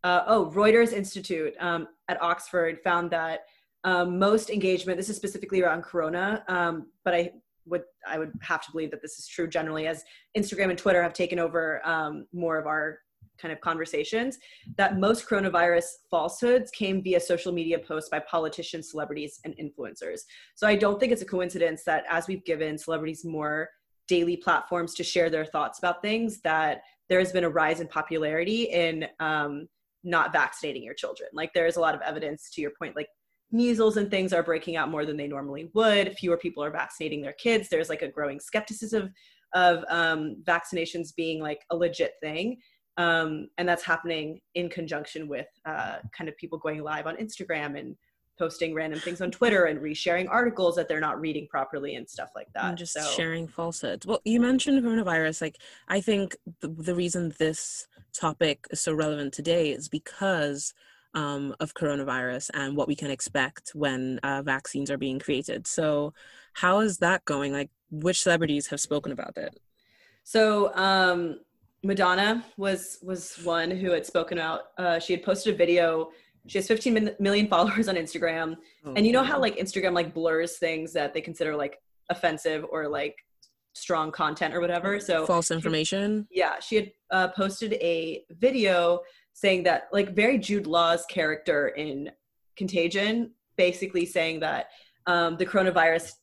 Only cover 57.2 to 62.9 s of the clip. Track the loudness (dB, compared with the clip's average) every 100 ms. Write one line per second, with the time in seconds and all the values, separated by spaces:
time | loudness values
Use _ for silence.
57.2 | -4 0 0 0 -8 -12 -14 _ -14 -4
58.2 | -4 2 0 0 -6 -4 -2 0 0 -2
59.2 | -4 -4 0 2 2 -2 -6 -8 -8 -2
60.2 | 0 2 0 -2 -8 -10 _ _ _ -4
61.2 | -4 -4 -6 -4 -8 -2 -2 0 -2 -2
62.2 | -2 -4 -6 -6 -2 -2 0